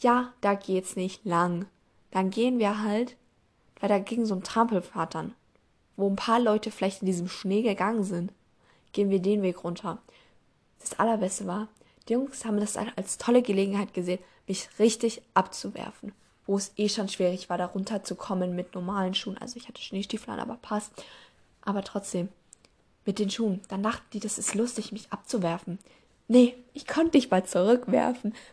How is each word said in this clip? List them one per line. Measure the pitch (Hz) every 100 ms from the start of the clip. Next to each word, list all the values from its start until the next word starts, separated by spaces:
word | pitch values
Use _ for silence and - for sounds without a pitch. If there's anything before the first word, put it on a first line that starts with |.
ja, | 247 240 247 -
da | 202
geht's | 202 - 185 185 -
nicht | 185 - 202
lang. | 170 175 170 196 _ _ _ _
Dann | 190 190
gehen | 190 247 247
wir | 208 208
halt, | 214 208 247 - _ _ _ _ _ -
weil | 202
da | 202
ging | 196 226
so | 220
ein | 185
Trampelpfad | - 226 233 202 175 170 165
dann, | 165 160 - _ _ _ _ _ -
wo | 196
ein | 196
paar | - 226
Leute | 240 214 214
vielleicht | - 190 196
in | 190
diesem | 180 180
Schnee | - 190 202
gegangen | 233 196 190 226
sind, | 196 175 180 - _ _ _ _ _
gehen | - 202
wir | 196
den | 185 208
Weg | 185 175
runter. | 170 175 180 - _ - _ _ _ _ _ _
Das | - -
Allerbeste | 220 220 190 - 196
war, | 185 214 _ _ _ -
die |
Jungs | 233 269 - 226
haben | 208
das | 208 -
als | 214 - 190 -
tolle | - 247
Gelegenheit | 247 196 196 202 208
gesehen, | - 180 180 - _ -
mich | 190 - -
richtig | 220 226 233 - -
abzuwerfen, | - 190 - 202 - - - 208 - _ _ -
wo | 196
es | 196 -
eh | 208
schon | 214 196
schwierig | - 180 185 -
war, | 175
da | 180
runterzukommen | 190 196 214 - 180 - 185 180 175
mit | 180
normalen | 185 180 202 185
Schuhen. | 190 - 190
Also | - 240
ich | -
hatte | -
Schneestiefel | - 196 208 214 -
an, | 101
aber | - 240
passt. | - 214 214 - - - - _ _ _
Aber | - 196
trotzdem, | 190 202 196 185 185 - _ - _ _ _ _ -
mit | 196
den | 202
Schuhen. | 202 220 185 -
Dann | 196
dachten | 208 233 -
die, | 214
das | 214 -
ist | -
lustig, | 202 240 233 208
mich | 202 -
abzuwerfen. | 185 - 233 175 170 - 175 - - _ _ -
Nee, | 240 247 - -
ich | - -
konnte | - 330 285
nicht | 247
mal | 190
zurückwerfen, | 190 185 190 247 247 240 240 240 208 - -